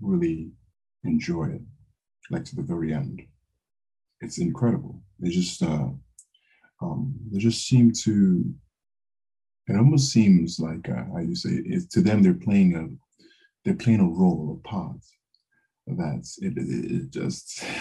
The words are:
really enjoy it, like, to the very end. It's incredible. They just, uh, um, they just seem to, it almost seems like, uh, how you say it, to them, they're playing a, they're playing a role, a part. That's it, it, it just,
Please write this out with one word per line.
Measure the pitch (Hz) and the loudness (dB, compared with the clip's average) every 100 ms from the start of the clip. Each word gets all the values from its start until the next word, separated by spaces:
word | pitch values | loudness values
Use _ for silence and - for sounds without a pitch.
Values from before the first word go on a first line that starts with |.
really | - 92 85 - - - _ _ _ _ - | -2 0 2 -2 -8 -16 _ _ _ _ -2
enjoy | 233 - 165 151 | 0 0 -4 -4
it, | - - - _ _ _ _ - | -6 -12 -20 _ _ _ _ -8
like, | 165 | -8
to | - - | -6 -8
the | |
very | - 170 165 | -6 -4 -4
end. | 151 139 - - _ _ _ _ _ _ _ _ - | -4 -6 -10 -16 _ _ _ _ _ _ _ _ -16
It's | - - | -12 -4
incredible. | 170 - 120 98 - - - - | -4 0 0 0 -4 -16 -20 -8
They | 87 | -4
just, | 87 - - | -2 -2 -2
uh, | 165 151 135 135 - _ - _ _ _ _ - | -2 -2 -4 -6 -16 _ -20 _ _ _ _ -10
um, | - - 135 104 107 | -8 -6 -6 -8 -8
they | 98 | -2
just | 113 - - | 0 0 2
seem | 131 117 110 | 6 6 4
to, | 110 101 95 90 90 - _ _ _ _ _ _ _ _ _ _ - | 0 4 4 4 0 -6 _ _ _ _ _ _ _ _ _ _ -2
it | 98 | 4
almost | 135 147 - | 6 6 2
seems | 113 101 87 82 - | 4 6 6 4 -4
like, | 80 80 - | -6 -6 -6
uh, | 90 - | -6 -6
how | 87 | -6
you | - - | -6 -6
say | - | -4
it, | - - 90 - | -4 -2 -4 -2
to | 101 | 2
them, | 95 104 | 4 6
they're | 95 | 4
playing | 85 107 101 92 82 | 4 2 4 4 4
a, | 80 65 _ _ _ _ _ _ | -4 -12 _ _ _ _ _ _
they're | 98 92 | -4 -2
playing | 117 110 | 2 4
a | 87 | 4
role, | 82 92 78 76 - | 4 2 2 -4 -8
a | - | -10
part. | 101 - - - _ _ _ _ _ _ _ - | -8 -8 -12 -18 _ _ _ _ _ _ _ -10
That's | 180 160 139 - - | -6 -6 -6 -10 -10
it, | - - | -6 -6
it, | - - - | -4 -4 -4
it | - - | -6 -6
just, | - - - - - - - | -8 -6 -8 -10 -14 -10 -10